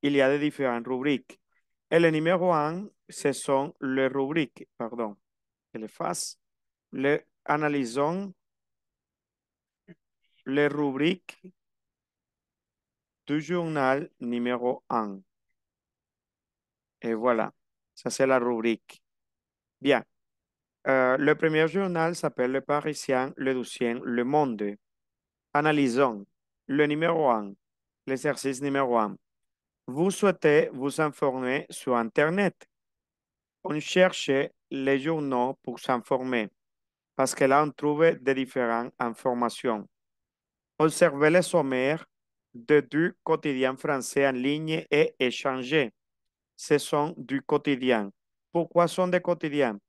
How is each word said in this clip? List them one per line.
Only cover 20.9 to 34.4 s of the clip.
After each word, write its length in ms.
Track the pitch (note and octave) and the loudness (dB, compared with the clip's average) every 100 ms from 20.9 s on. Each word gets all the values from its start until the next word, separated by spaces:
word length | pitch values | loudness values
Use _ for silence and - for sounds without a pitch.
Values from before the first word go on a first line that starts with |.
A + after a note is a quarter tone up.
| C3+ B2+ C3 | 2 4 2
le 160 | C#3+ | 2
premier 340 | D3+ D#3+ D#3 D#3+ | 2 2 2 0
journal 480 | E3+ F#3+ E3+ D#3+ E3+ | 0 -2 0 -2 -2
s'appelle 360 | D#3 - B2+ | -6 -2 -2
Le 100 | C3+ | -2
Parisien, 720 | C3+ D3 D#3 D3 - C3 C3 - | -2 -2 -2 -8 -2 0 -2 -4
le 180 | C3 B2+ | -2 -2
deuxième, 480 | A#2 - A#2+ A#2+ | -4 -4 -2 -2
Le 200 | C#3 A#2+ | -4 -2
Monde. 520 | A#2+ D3 C#3+ G#2+ G#2 G2+ _ _ _ _ _ _ _ | 0 2 0 -2 -6 -8 _ _ _ _ _ _ _
Analysons 720 | C#3+ D3+ D3+ C#3 A#2+ C#3 G#2+ G2 _ _ _ - | 0 2 2 2 4 2 0 -12 _ _ _ -4
le 200 | C#3 D3 | 0 2
numéro 420 | D3+ E3 E3 D3 | 2 0 2 2
un, 240 | A2+ G2+ G2+ _ _ _ _ - | 2 -2 -12 _ _ _ _ -6
l'exercice 540 | C3+ D3 C#3 C3+ C3 | -4 -2 -2 -4 -4
numéro 360 | C#3+ C#3 C3+ A#2 | -4 -2 2 2
un. 180 | G#2+ F#2+ _ _ _ _ _ _ - | 0 -4 _ _ _ _ _ _ -10
Vous 220 | B2+ F#3 | -2 0
souhaitez 600 | F#3+ G3+ F3+ D#3+ D3 E3+ | 2 0 2 4 4 4
vous 260 | C#3 C#3 C3+ | -2 -6 0
informer 680 | D#3 C#3 C#3+ C3 B2+ C3+ E3 | -2 0 -2 -2 -2 -4 -6
sur 260 | - - B2 | -10 -2 0
Internet. 720 | A2+ - D3+ F#3 G3 - - _ _ _ _ _ _ _ _ _ | 0 2 2 2 0 -2 -20 _ _ _ _ _ _ _ _ _
On 160 | F#3 D3+ | -6 -6
cherche 520 | D3 - F#3 - - C3+ | -2 4 4 2 -2 0